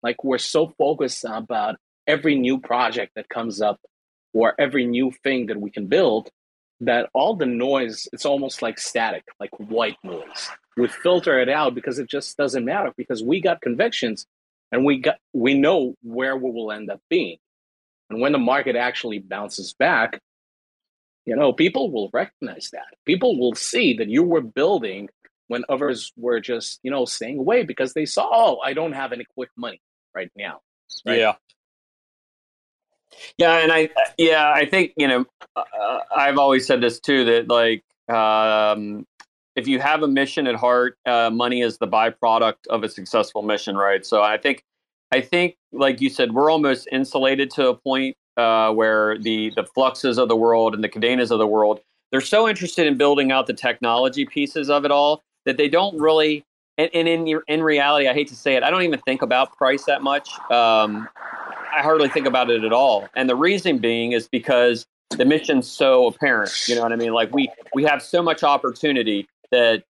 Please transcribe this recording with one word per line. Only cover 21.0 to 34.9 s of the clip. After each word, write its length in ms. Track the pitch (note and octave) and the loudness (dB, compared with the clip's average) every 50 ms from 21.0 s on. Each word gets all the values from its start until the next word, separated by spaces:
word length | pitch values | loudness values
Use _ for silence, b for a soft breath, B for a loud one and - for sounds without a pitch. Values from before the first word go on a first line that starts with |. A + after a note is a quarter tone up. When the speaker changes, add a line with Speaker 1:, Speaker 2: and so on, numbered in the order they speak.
| _ _ _ _ _ | _ _ _ _ _
Speaker 1:
you 100 | - A2+ | -6 0
know, 180 | B2+ D3 C3+ A#2+ | 2 2 2 4
people 360 | - D#3 F#3 - C4 C4+ G#3 | 2 0 0 2 0 -4 -2
will 200 | C#3+ A2+ G2+ G2 | -4 -4 -6 -4
recognize 560 | - D3+ F#3+ - _ _ - A2+ F2+ - - - | -4 -4 -4 -4 _ _ -14 -12 -12 -14 -16 -16
that. 120 | - - - - - _ _ | -14 -16 -16 -18 -20 _ _
People 320 | - E3 F#3 B3+ B3+ G3+ B2+ | -2 -2 2 2 0 2 2
will 160 | B2 B2 A2 | 0 0 -2
see 400 | - - - - B3 A#3 D#3 A#2+ | -2 -8 -4 -2 0 2 2 0
that 140 | A2 A2+ G#2 | 0 -4 0
you 140 | A2 C#3 | 2 2
were 200 | E3+ F3 E3 D#3+ | 2 4 2 0
building 680 | C3 A2 - C3 C#3+ F3+ G#3 D#3+ A#2 G2+ F#2+ G2 G2+ F#2+ _ _ _ _ _ _ _ _ | -2 -2 -4 -2 0 0 0 0 -2 -6 -8 -10 -14 -16 _ _ _ _ _ _ _ _
when 160 | A#2+ A#2+ A#2+ - | -8 -8 -4 -4
others 420 | C#3 C3 C#3+ C#3 B2+ A2 - - _ | -4 -2 -2 -4 -4 -6 -8 -16 _
were 220 | - A#2 B2 A#2+ A2+ | -8 -4 -2 -2 -2
just, 420 | G#2 - B2 A#2 A2+ - - - | -2 -4 -6 -6 -6 -10 -14 -12
you 80 | _ B2+ | _ -6
know, 160 | C#3 C#3 B2 | -4 -4 -4
staying 320 | A#2+ - - A2+ A#2 C#3 C#3+ | -4 -6 -10 -10 -10 -8 -4
away 240 | C3 E3 A3+ B3 | -2 0 0 0
because 320 | A3 D3 A2+ - C3 B2+ - | 0 -2 -4 -4 -4 -4 -2
they 100 | D#3+ D#3 | -6 -6
saw, 240 | C#3 - - - - | -4 -2 -4 -2 2
"Oh, 300 | A#3 A3+ A3+ G3 C3 - | 4 4 4 4 2 0
I 140 | - C#3 C3+ | -4 -4 -4
don't 180 | D3+ D#3+ E3 | -4 -4 -4
have 200 | C#3+ C3+ C3+ B2+ | -6 -8 -8 -8
any 120 | B2 A#2+ A#2+ _ _ | -8 -10 -12 _ _
quick 140 | - B2+ - _ | -12 -12 -12 _
money 240 | - A#2+ A#2 F#2 - _ _ _ _ _ _ _ | -12 -12 -12 -12 -14 _ _ _ _ _ _ _
right 160 | F#2 F#2+ F2+ _ | -12 -12 -12 _
now." 240 | G2+ G2+ F2+ D2+ - _ _ _ _ _ _ - - _ | -14 -12 -12 -12 -14 _ _ _ _ _ _ -20 -12 _
Right? 120 | G2+ G#2+ A#2 | -2 0 2
Speaker 2:
Yeah. 140 | A2+ G#2+ G2+ _ _ _ _ _ _ _ _ _ _ _ _ _ _ _ _ _ _ _ _ _ _ _ _ _ _ _ _ _ _ _ _ _ _ _ B B B B B - | 2 2 0 _ _ _ _ _ _ _ _ _ _ _ _ _ _ _ _ _ _ _ _ _ _ _ _ _ _ _ _ _ _ _ _ _ _ _ B B B B B 2
Yeah, 200 | E3+ E3 E3 E3 | 4 4 4 4
and 140 | D#3+ D#3+ | 4 4
I, 160 | E3 D#3+ D#3+ D#3 - - C3+ - - - | 4 2 2 0 0 -2 -2 -2 0 2
yeah, 340 | E3 E3 D#3+ D#3 D3+ D3 D3+ | 2 4 4 4 4 4 4
I 120 | D3 D3 | 4 2
think, 260 | C#3 - F#3+ F3+ - | 2 2 0 0 0